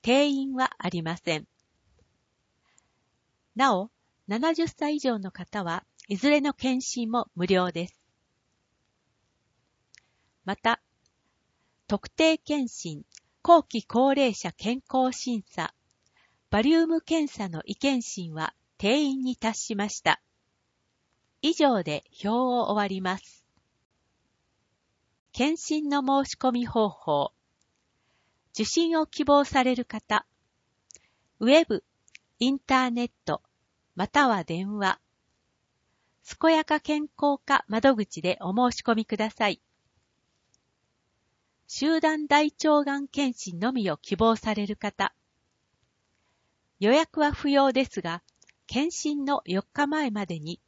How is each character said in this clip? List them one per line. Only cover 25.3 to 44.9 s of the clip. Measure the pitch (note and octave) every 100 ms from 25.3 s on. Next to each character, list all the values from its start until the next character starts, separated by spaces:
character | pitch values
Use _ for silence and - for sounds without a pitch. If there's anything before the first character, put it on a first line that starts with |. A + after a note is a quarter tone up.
検 | - C#4 E4
診 | - D4+ D4
の | C#4+
申 | C4+ C#4 C#4
し | -
込 | C4
み | A#3+ A#3+
方 | A#3 G#3+
法。 | - - D3 C#3+ _ _ _ _ _ _ _ _ _ _ _ _
受 | -
診 | G#3+ - E4 E4
を | D#4
希 | -
望 | C#4+ C#4+
さ | C#4+ C#4
れ | B3+
る | B3
方、 | A#3+ A3 _ G#3 - _ _ _ _ _ _ - _ _ _ _
ウ | A3
ェ | D4+ E4
ブ、 | G#3 _ _ _ - _ _
イ | A#3+
ン | C4+
タ | - C4 B3+
ー |
ネ | A#3+
ッ | A#3+ _ -
ト、 | D3+ _ _ _ _ _
ま | - G3
た | C#4+ C4+
は | G#3
電 | E3 E3+ G3 G#3
話、 | F#3+ - _ _ _ _ _ _ _ _ _ _ _ _ - -
健 | D#4+ D#4+
や |
か | D#4 D4+
健 | - D4+
康 | D4+ - C#4+ C#4+
課 | - C#4 -
窓 | A3 C4+
口 | A#3 G3+ -
で | F3 -
お | F#3
申 | G3+ B3
し | -
込 | -
み | A3+
く | A3 G#3
だ | A3
さ | - G#3
い。 | F3+ _ _ _ _ _ _ _ _ _ _ _ _ _ _ _ _ _ _ _ _ _
集 | - C#4+ D#4+
団 | D#4 D#4 D4+
大 | D4 D4+
腸 | _ D#4 D4
が | C#4+ C#4
ん | C#4
検 | - C#4 A#3+
診 | - E3+
の | A3
み | C4 F#3+
を | D3
希 | - F#3
望 | A3+ A3+
さ | A3
れ | G#3 G3+
る | G#3
方、 | G#3